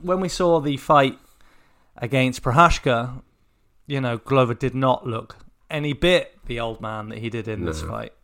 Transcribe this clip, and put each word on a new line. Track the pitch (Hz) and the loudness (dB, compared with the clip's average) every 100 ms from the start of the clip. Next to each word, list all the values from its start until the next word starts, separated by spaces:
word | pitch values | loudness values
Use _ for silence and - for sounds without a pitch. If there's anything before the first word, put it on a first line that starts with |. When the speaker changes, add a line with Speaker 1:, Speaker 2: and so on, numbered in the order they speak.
Speaker 1:
when | 175 185 | -4 -2
we | 180 | -2
saw | - 175 165 | 0 2 2
the | 147 135 | 2 -4
fight | - 147 135 - _ _ - _ _ _ _ - | 4 6 6 0 _ _ -20 _ _ _ _ -10
against | 120 131 127 123 | -2 0 0 0
Prochazka, | 135 127 170 156 143 117 123 127 - _ _ _ _ _ - | 0 4 6 4 0 0 -2 -10 -16 _ _ _ _ _ -8
you | 139 | -4
know, | 127 117 | -4 -4
Glover | - 139 123 | 0 2 2
did | 113 131 127 | 0 -4 0
not | 131 123 131 | 0 0 -2
look | 113 - - - _ - | -8 -8 -18 -20 _ -10
any | 156 147 | -6 -4
bit | 135 175 180 - _ - | 0 4 2 2 _ -10
the | 120 | -6
old | 117 113 | -6 -8
man | 110 110 107 | -8 -10 -10
that | 110 | -8
he | 113 | -6
did | 117 113 | -6 -6
in | 107 85 | -6 -6
this | 78 | -6
Speaker 2:
No. | 78 | -6
Speaker 1:
fight. | 110 113 _ | -8 -10 _